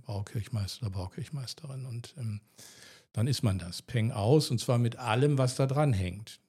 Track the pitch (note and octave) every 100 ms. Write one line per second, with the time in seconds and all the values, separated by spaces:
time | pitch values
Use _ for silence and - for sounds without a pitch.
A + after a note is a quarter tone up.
0 | A#2+ G2+ G2+ - G2+ G#2+ G2 - G#2+ F#2+
1 | F#2 - C3+ C#3+ A#2+ - D3 C3 C3 A#2
2 | A#2+ - A2 G#2 _ - - - - -
3 | _ - D3 B2 G#2 F#2 F2 - - A#2+
4 | G#2+ - G#2 D3+ D3+ A#2 - A#2+ A#2+ -
5 | A#2+ A2 D3 C#3 B2+ - C3+ C3+ D3+ G2+
6 | F2+ F#2 A2 -